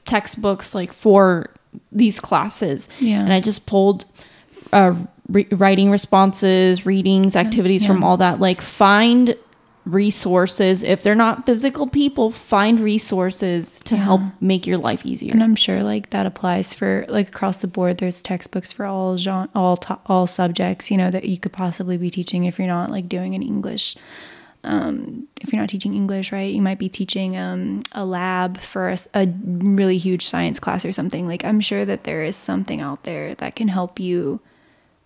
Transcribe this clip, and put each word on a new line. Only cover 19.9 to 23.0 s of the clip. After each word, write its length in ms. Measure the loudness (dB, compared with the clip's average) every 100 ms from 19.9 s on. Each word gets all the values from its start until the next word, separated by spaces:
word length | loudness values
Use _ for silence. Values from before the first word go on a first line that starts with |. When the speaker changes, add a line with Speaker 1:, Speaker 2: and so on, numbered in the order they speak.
| -8 0
Speaker 2:
all 200 | 2 2
subjects, 640 | 0 -2 0 -4 -4 -2
you 60 | 0
know, 140 | 0
that 120 | -2 -4
you 120 | -6
could 140 | -6
possibly 440 | -6 -6 -4 -4 -4
be 140 | -4
teaching 340 | -6 -4 -2 -2
if 120 | -2
you're 80 | -2
not, 240 | -2 -4
like, 180 | -6